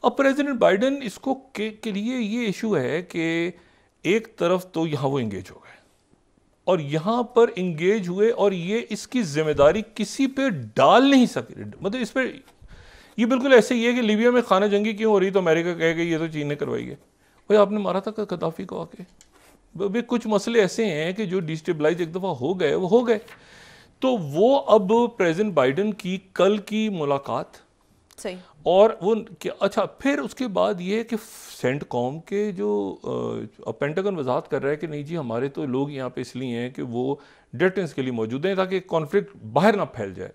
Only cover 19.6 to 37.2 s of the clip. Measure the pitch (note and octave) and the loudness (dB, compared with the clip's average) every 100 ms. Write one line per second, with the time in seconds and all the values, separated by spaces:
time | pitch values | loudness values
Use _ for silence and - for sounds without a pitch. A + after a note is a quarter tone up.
19.6 | _ E3 G3 A3 A#3 A#3+ A3 G3+ A#3+ A#3 | _ -8 -4 -4 -2 -4 0 -2 2 2
20.6 | F#3 - A3 D3+ D#3+ F#3+ G#3 F#3 D#3+ D#3+ | 2 0 -2 -2 -4 -4 -4 -4 -4 -6
21.6 | - D#3+ D3+ E3+ E3 F3+ F#3 C3 C3 F#3 | -4 0 0 0 -4 -4 -6 -4 -4 0
22.6 | D#3 D#3+ F3+ A3+ A#3+ G#3+ - - - - | 0 0 4 2 4 -2 -2 -20 -20 -20
23.6 | - - _ _ C4 A#3+ D3 D3 A3+ C#4 | -20 -20 _ _ -2 0 -2 2 4 4
24.6 | - G#3+ F#3 A3+ A#3+ - F3+ D#3+ G#3+ D#3 | 6 4 6 2 2 0 0 2 0 2
25.6 | C3 C#3+ G#3+ G3 F3+ F#3+ _ - F#3 G#3 | 2 2 -2 -4 -8 -8 _ 2 2 2
26.6 | G3 G#3+ A3 F#3 C#3+ C#3 - A#2 D#3 - | -2 -4 -2 -2 -2 -2 -2 -6 -6 -18
27.6 | _ _ _ _ _ - G#3 F#3 - _ | _ _ _ _ _ -14 -12 -12 -20 _
28.6 | D3 F#3 A3 - F3 A3 - E3+ F3 - | 2 6 6 4 -2 -2 -4 -10 -10 -4
29.6 | G3+ A3+ F#3 - C#4 C#4+ C4 - B3+ F3+ | -2 -2 -4 -2 -2 -2 -6 -8 -4 0
30.6 | F#3+ F#3+ F3+ G#3+ A3+ A3 - - - - | 0 0 -4 -4 -4 -8 -8 -20 -20 -4
31.6 | B2 C#3+ C#3+ B2 B2 D#3 - G3 G#3 F#3 | -4 -2 -6 -4 -4 -8 -6 -4 -4 -4
32.6 | G#3 G#3 G3 E3 B2+ B2 A#2+ A2+ A2 - | -2 -2 -4 -8 -8 -6 -6 -8 -10 -12
33.6 | - A#2 C#3+ D#3 G3 F3+ B2+ C3+ - C#3+ | -12 -6 -4 -2 -4 -4 -2 -2 -2 -4
34.6 | C3+ D3+ E3 D3 D3 E3+ B2+ A2+ C#3 C#3 | -2 -4 -6 -10 -8 -8 -4 -4 -4 -6
35.6 | D3 B2+ D3 C#3 B2+ B2+ B2 B2 C3 A#2 | -4 -4 -4 -6 -8 -8 -10 -8 -6 -6
36.6 | B2 C#3+ C3+ A#2 C3 C#3+ | -8 -8 -8 -4 -4 -4